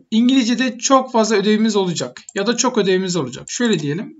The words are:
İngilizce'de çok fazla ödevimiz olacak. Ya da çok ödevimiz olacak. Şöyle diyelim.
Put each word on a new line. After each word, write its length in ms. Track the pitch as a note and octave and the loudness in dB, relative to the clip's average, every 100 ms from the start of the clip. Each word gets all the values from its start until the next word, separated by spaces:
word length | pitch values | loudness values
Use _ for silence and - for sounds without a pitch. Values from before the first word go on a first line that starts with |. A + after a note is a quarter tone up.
| - | -2
İngilizce'de 640 | A3 B3 C4+ A3+ A3+ C4 B3+ | 2 4 2 2 0 -2 -4
çok 340 | - C4+ B3+ | 2 2 2
fazla 240 | A#3 G#3+ G#3 | 0 2 2
ödevimiz 400 | G3 G#3+ A3 G3+ | 2 2 2 0
olacak. 460 | F#3 C#3+ B2+ - - F#3+ | 0 -4 -6 -12 -10 -4
Ya 120 | G3+ | -2
da 100 | A#3 | 0
çok 200 | B3+ A#3+ | 0 0
ödevimiz 380 | F#3+ F#3 F#3+ F3 | 2 0 0 -4
olacak. 360 | B2+ C3 - | -4 -8 -12
Şöyle 280 | - A#3+ F3 | -2 0 0
diyelim. 400 | D3 E3 C4+ - | -2 -4 -8 -14